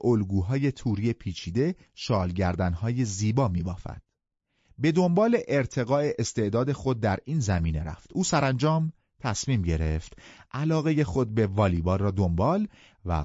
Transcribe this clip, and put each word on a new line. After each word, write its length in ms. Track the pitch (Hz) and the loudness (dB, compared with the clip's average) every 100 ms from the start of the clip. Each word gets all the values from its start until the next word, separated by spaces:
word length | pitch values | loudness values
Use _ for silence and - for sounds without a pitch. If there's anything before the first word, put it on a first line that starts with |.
الگوهای 680 | 120 113 95 98 90 135 139 | 2 2 2 0 0 0 0
توری 400 | - 123 101 113 | -2 -2 -2 -2
پیچیده 640 | 117 101 85 - 101 156 185 _ | -2 -6 -8 -4 0 0 -2 _
شالگردن‌های 1080 | - - 107 90 87 90 87 90 85 110 123 | -10 -2 0 0 0 0 0 -2 -2 -2 -2
زیبا 440 | 117 95 107 117 123 | -2 -2 0 2 0
می‌بافد. 540 | 87 87 90 - - - _ _ _ _ _ _ - | 0 -4 -8 -12 -16 -20 _ _ _ _ _ _ -2
به 140 | 143 | 2
دنبال 460 | 165 180 175 226 233 - | 4 4 4 4 2 2
ارتقاء 640 | 139 120 - 120 143 147 - | 0 0 -2 0 0 0 -2
استعداد 540 | 113 - 104 113 131 | -4 -2 0 0 0
خود 280 | 139 131 120 | -2 -2 0
در 180 | 107 95 | 0 -2
این 160 | - 156 | -2 -2
زمینه 420 | 104 90 82 78 | 0 0 0 -2
رفت. 300 | 80 - - | -4 -10 -8
او 120 | - | -4
سرانجام 680 | 185 160 135 127 151 160 160 - _ _ | 0 2 2 2 2 0 -2 -6 _ _
تصمیم 440 | 123 104 - 123 | -6 -4 0 0
گرفت 500 | 85 80 80 78 - - - - - | 0 0 0 -2 -6 -16 -20 -20 -10
علاقه 520 | 123 151 160 156 151 | -4 0 0 2 0
خود 300 | 147 135 123 | 0 0 0
به 120 | 110 104 | 0 0
والیبال 520 | 101 98 85 85 95 | 2 2 2 2 2
را 120 | 101 | 0
دنبال 580 | 95 92 85 117 190 214 - - _ | 2 2 2 2 0 -2 -8 -20 _
و 200 | 92 80 | -4 -4